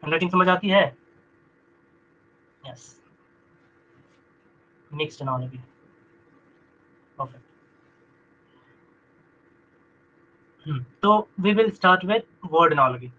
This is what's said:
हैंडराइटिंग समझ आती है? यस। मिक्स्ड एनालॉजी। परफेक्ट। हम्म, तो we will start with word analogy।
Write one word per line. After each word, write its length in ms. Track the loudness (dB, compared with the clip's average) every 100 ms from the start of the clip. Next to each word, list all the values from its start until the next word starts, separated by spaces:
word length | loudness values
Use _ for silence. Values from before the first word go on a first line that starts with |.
| -4
हैंडराइटिंग 240 | -4 0
समझ 180 | 0 2
आती 200 | 2 2
है? 280 | 2 2 -4 _ _ _ _ _ _ _ _ _ _ _ _ _ _ _ _ -20
यस। 340 | -20 -20 _ _ _ _ _ _ _ _ _ _ _ _ _ _ _ _ _ _ _ _
मिक्स्ड 280 | -12 -12 -10
एनालॉजी। 360 | -8 -8 -8 -14 -20 _ _ _ _ _ _ _ _ _ _ _ _ _ _ _
परफेक्ट। 260 | -12 -12 _ _ _ _ _ _ _ _ _ _ _ _ _ _ _ _ _ _ _ _ _ _ _ _ _ _ _ _ _ _ _ _ -10
हम्म, 180 | -10 -10 _
तो 260 | 2 2 2 -4
we 120 | -2
will 160 | 2 0
start 300 | 2 2 2
with 220 | 2 -4 -4 _ -4 2
word 180 | 4
analogy। 360 | 4 0 0 -14